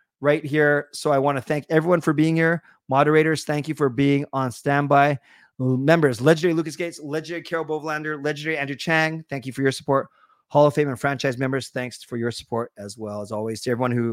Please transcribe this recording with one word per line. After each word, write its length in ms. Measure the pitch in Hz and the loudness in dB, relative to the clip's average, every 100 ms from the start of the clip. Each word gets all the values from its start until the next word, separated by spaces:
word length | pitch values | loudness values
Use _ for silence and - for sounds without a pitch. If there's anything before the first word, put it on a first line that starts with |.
| _ _ | _ _
right 240 | 143 151 | 0 0
here. 460 | 147 151 147 147 - | 0 2 4 2 -2
So 180 | - 151 | -4 0
I 80 | 139 | 2
wanna 240 | 143 135 | 2 0
thank 240 | - 151 - | -2 -4 2
everyone 320 | 160 165 175 | 2 4 2
for 100 | 160 | 2
being 240 | 151 160 165 | 2 2 2
here. 260 | 165 170 - _ - | 2 0 -6 _ 0
Moderators, 540 | 135 147 156 156 151 | 2 6 4 4 0
thank 240 | - 147 147 | -2 -4 -4
you 80 | |
for 140 | 151 139 | -2 -2
being 380 | 123 143 143 143 | 2 2 2 0
on 200 | 135 131 | -4 -4
standby. 680 | - 143 143 143 143 143 143 - _ _ - | -4 -2 0 4 4 4 0 -8 _ _ -4
Members, 600 | 127 127 143 165 143 110 | -2 2 4 4 4 4
legendary 320 | 139 160 175 | 2 4 2
Lucas 240 | 165 156 143 | 0 -4 -6
Gates, 240 | 170 - | -8 -8
legendary 380 | 147 156 151 170 | -8 -8 -6 -12
Carol 240 | - 165 | -8 -6
Bovlander, 580 | 151 156 156 151 151 151 | -4 -6 -4 -6 -6 -6
legendary 360 | 143 147 151 151 | -6 -6 -6 -6
Andrew 180 | 139 139 | -6 -6
Chang, 480 | 175 160 160 160 - | -2 0 0 -4 -10
thank 160 | 139 135 | -10 -8
you 80 | |
for 80 | 127 | -2
your 100 | 135 | -2
support. 360 | - - 139 - _ _ _ _ | -2 0 -2 -2 _ _ _ _
Hall 180 | 147 147 | 4 4
of 80 | |
Fame 160 | 151 143 | 4 -2
and 100 | 120 | -2
franchise 380 | 143 135 139 120 | -4 -2 -4 -2
members, 300 | 131 135 - | -2 -4 -6
thanks 340 | 127 123 - | -8 -10 -12
for 140 | - 120 | -10 -6
your 120 | 120 | -6
support 420 | - - 117 117 - | -6 -6 -6 -6 -10
as 220 | 101 104 | -16 -12
well. 240 | 107 104 | -10 -10
As 100 | 104 | -8
always, 300 | 107 113 107 | -6 -6 -6
to 80 | 131 | -4
everyone 200 | 120 123 | -2 0
who 220 | 120 117 | 0 -2